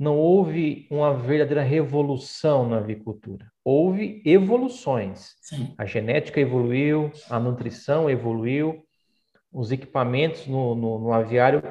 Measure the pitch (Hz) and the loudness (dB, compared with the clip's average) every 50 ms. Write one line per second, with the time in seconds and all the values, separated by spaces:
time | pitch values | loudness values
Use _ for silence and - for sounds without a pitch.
0 | 143 151 147 147 156 170 185 196 185 160 156 170 160 151 139 - - - 147 147 | 0 0 2 4 4 6 6 4 4 2 0 -2 -2 -2 -4 -6 -10 -6 -2 0
1 | 147 147 139 127 123 127 147 151 147 135 147 147 139 127 147 160 151 131 139 147 | 2 2 0 0 0 0 2 2 2 2 2 0 0 2 2 0 0 0 0 0
2 | 143 143 139 123 - - - - - 156 147 135 123 117 113 110 104 107 107 104 | 0 0 -2 -4 -6 -12 -10 -2 0 2 4 4 2 2 0 -2 -2 -4 -8 -8
3 | - 113 104 - - 110 98 95 - - _ _ - 127 135 147 165 185 185 202 | -8 -12 -12 -12 -12 -14 -14 -14 -16 -20 _ _ 0 2 4 4 4 2 0 -2
4 | 214 208 - - - 151 170 196 190 190 233 247 262 254 254 - - 143 131 117 | -4 -6 -8 -4 2 6 6 6 6 4 2 0 0 -2 -6 -8 -4 -2 -2 -2
5 | 104 95 95 - - - - _ - - 160 139 131 131 - - 107 101 - 117 | -2 -6 -8 -12 -18 -20 -20 _ -20 -14 -10 -8 -8 -8 -8 -10 -10 -6 -4 -4
6 | 107 113 135 151 147 - - 151 139 123 127 127 120 120 123 131 143 147 151 156 | -2 0 0 -2 -2 -2 0 0 0 2 2 0 0 0 0 0 2 2 2 0
7 | 151 147 147 - - - 123 117 117 123 123 123 120 117 - - - - 143 160 | 0 -4 -6 -12 -12 -6 -4 -2 -2 -2 -4 -4 -6 -10 -10 -10 -4 -2 0 0
8 | 165 147 131 117 113 117 113 113 113 120 131 147 151 156 160 156 _ _ _ _ | 2 2 0 0 -2 -4 -4 -2 -2 -2 -2 -2 -2 -2 -4 -8 _ _ _ _
9 | _ _ _ _ _ _ _ _ _ _ - 139 120 107 131 131 - - - 139 | _ _ _ _ _ _ _ _ _ _ -10 -8 -6 -4 -4 -6 -6 -6 -2 -2
10 | 123 120 123 135 156 165 160 - - 135 131 135 131 120 117 117 113 113 113 110 | -2 0 0 0 0 0 -2 -6 -10 -6 -4 -2 -2 -2 -2 -2 -2 -4 -4 -4
11 | 113 117 117 113 110 107 120 123 123 135 143 147 - - | -2 0 2 0 2 2 2 4 4 4 4 2 0 -2